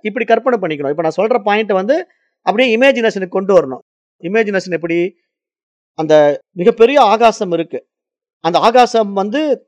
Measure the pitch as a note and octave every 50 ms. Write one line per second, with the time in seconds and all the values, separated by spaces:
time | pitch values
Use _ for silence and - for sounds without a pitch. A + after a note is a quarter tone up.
0 | _ G#3+ G3+ B3 A#3 - A#3 A3+ A#3+ C4 B3 A3 F#3 E3 D#3 C#3+ C#3+ C#3 D3 D#3+
1 | E3 D#3+ D#3 - G3 A3 - - G3+ G#3 G3+ G#3+ A3 G3+ G#3 F#3+ F#3+ G#3+ C#4+ E4+
2 | F4 _ _ _ _ _ _ _ _ - F#3 A3 C4 B3 A3 A3 C4 C#4 C4 A#3+
3 | A3+ A3 G3+ G3+ F#3 F3 - F#3+ G3 F#3+ G3 F3 D3+ C3 B2+ - _ _ _ _
4 | _ _ _ _ - E3+ G3 A3+ A3 G3+ G3+ F#3+ F3+ F#3 E3+ D#3+ D#3+ E3+ E3 F3
5 | E3+ F#3+ _ _ _ _ _ _ _ _ _ _ _ _ _ _ _ _ _ -
6 | D#3+ D3+ D#3 D3+ D3 D3 C#3+ - _ _ _ F3+ F3+ A#3 A3+ A3+ A3+ A#3 C#4 D4
7 | B3 G3+ G#3+ A3 A#3 A3+ G#3+ - G#3+ F3+ E3+ E3 E3 - - B2 _ _ _ _
8 | _ _ _ _ _ _ _ _ - E3 F3 D#3+ D3+ A3+ A#3 B3 B3 A#3 - A#3
9 | A3 G3+ G3+ G3 F#3+ G#3 G#3+ C#4+ D#4 D4+ C4 - _